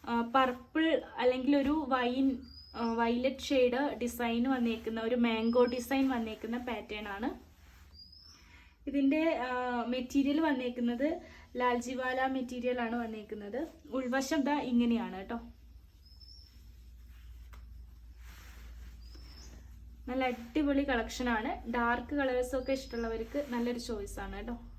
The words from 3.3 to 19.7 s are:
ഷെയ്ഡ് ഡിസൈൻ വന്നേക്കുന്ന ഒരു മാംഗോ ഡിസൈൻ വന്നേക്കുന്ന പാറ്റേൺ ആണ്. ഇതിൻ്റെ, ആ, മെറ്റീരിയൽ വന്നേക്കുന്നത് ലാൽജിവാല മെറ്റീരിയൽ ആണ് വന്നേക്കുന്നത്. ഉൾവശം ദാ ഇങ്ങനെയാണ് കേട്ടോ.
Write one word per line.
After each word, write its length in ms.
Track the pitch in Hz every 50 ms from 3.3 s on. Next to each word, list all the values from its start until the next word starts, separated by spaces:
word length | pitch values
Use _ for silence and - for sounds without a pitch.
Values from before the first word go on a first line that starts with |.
| 269 - - -
ഷെയ്ഡ് 300 | 285 262 247 247 233 254 285 285 - -
ഡിസൈൻ 420 | 247 240 233 - 240 233 233 240 240 269 269
വന്നേക്കുന്ന 440 | 247 233 233 220 220 - 220 226 226 226
ഒരു 100 | 226 247 240 240
മാംഗോ 380 | 233 226 220 220 233 233 247 247 240 254
ഡിസൈൻ 320 | 247 240 - 277 269 269 269 262
വന്നേക്കുന്ന 420 | 240 226 220 220 - - 220 233 247 -
പാറ്റേൺ 400 | 254 226 208 202 - 208 214 214 208 196
ആണ്. 140 | 196 226 294 - - - - - - - - - - - - - - - - - - - - - - - - - - - - - _ - 285
ഇതിൻ്റെ, 320 | 269 285 277 277 302 311 320 330 302 247 240
ആ, 60 | 254 247 247 247 247 247 240 226 233 247
മെറ്റീരിയൽ 480 | 254 254 - - 277 269 277 285 311 330 311
വന്നേക്കുന്നത് 580 | 277 247 247 247 240 247 240 240 240 233 269 311 339 349 - - - - - - - 247
ലാൽജിവാല 580 | 247 247 240 240 240 240 269 247 254 254 254 262 262 262 262
മെറ്റീരിയൽ 420 | 262 247 240 247 247 233 247 247 247 233
ആണ് 100 | 226 233 240 233
വന്നേക്കുന്നത്. 540 | 220 220 214 208 - 214 208 202 202 214 262 320 320 - - - - 220
ഉൾവശം 460 | 262 254 247 254 269 269 - 320 302 254 285
ദാ 80 | 294 294 269 254 240
ഇങ്ങനെയാണ് 440 | 240 240 233 233 220 190 180 185 185
കേട്ടോ. 180 | 196 - 233 233 - - - - - - - - - - - - - - - - - - - - - - - - - - - - - - - - - - - - - - - - - - - - - - - - - - - - - - - - - - - - - - - - - - - - - - - - - - - - - - - - - - - - - -